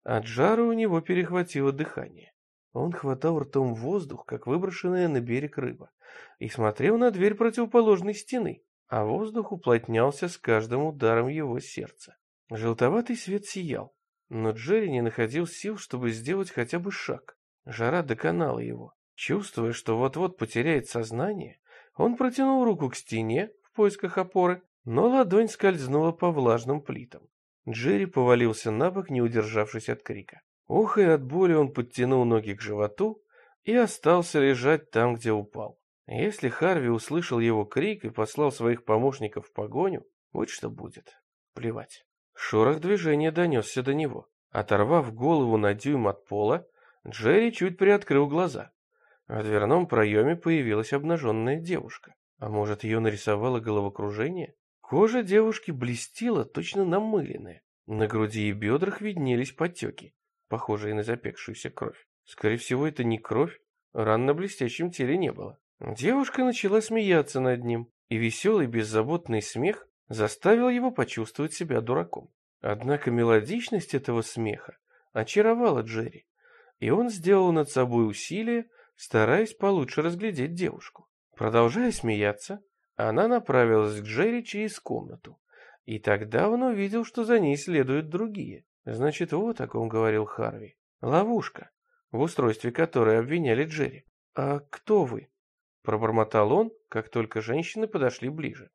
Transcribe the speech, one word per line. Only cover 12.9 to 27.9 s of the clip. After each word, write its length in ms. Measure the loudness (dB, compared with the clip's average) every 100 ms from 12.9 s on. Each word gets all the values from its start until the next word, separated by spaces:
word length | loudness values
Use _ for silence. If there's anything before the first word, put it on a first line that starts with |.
| 2 -2 -6
свет 300 | -6 -6 -6
сиял, 480 | -8 -6 -6 -8 _ _ _ -10
но 220 | -4 -2
Джерри 380 | -2 0 0 2
не 120 | 0
находил 460 | 0 0 -2 -2 -6
сил, 300 | -6 -10 -10
чтобы 340 | -10 -4 -4
сделать 400 | -4 -4 -4 -4
хотя 280 | -6 -4 -4
бы 120 | -6
шаг. 460 | -8 -8 -8 -12 -20 _ _ -14
Жара 360 | -4 0 0
доконала 580 | -2 -2 -2 0 -2 -2
его. 340 | -6 -10 -14 _ _ -10
Чувствуя, 580 | -4 -4 -4 -4 -4
что 240 | -2 -2 0
вот-вот 400 | 0 -2 -4 -4
потеряет 500 | -6 -2 0 0 -2
сознание, 720 | -6 -6 -4 -4 -6 -10 -18 _ -20 _ 0
он 200 | 0 2
протянул 480 | 0 2 2 4
руку 260 | 2 2 -2
к 60 | -6
стене 560 | -6 -4 -2 -2 -4 -10
в 100 | _
поисках 440 | 0 2 0 -4 -4
опоры, 460 | -2 2 2 0 _ _ -4
но 240 | 2 4
ладонь 400 | 4 4 4 2
скользнула 640 | 2 0 2 0 2 2
по 200 | 2 0
влажным 500 | 2 4 2 0 -4
плитам. 460 | -6 -10 -12 -20 _ _ _ _ -10
Джерри 380 | -2 0